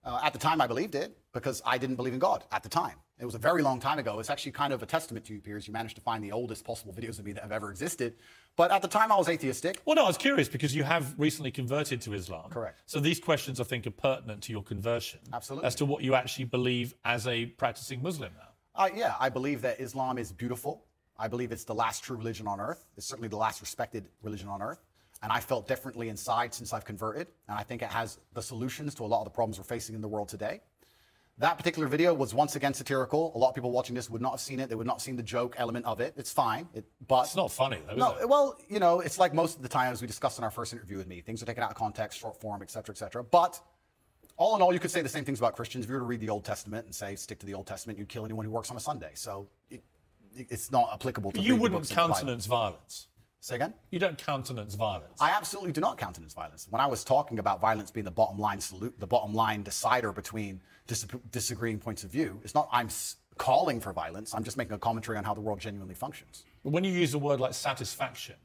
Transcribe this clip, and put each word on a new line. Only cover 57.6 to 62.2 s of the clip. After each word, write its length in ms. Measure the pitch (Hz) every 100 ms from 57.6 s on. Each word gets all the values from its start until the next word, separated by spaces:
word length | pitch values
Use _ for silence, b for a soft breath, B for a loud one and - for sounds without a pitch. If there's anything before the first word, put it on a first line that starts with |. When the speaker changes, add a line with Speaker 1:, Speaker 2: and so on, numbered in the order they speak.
Speaker 1:
violence 300 | 110 110 101
being 160 | - 98
the 40 |
bottom 280 | 87 107 98
line 200 | 107 98
salute, 400 | - 92 117 -
the 80 | 101
bottom 280 | 120 107
line 280 | 107 110 107
decider 500 | 101 - - 127 113
between 500 | 98 - 110 104 92 b b -
dis-, 200 | 110 104 123 117
disagreeing 480 | 123 - 110 117 104
points 260 | 120 101
of 60 | 95
view, 300 | 123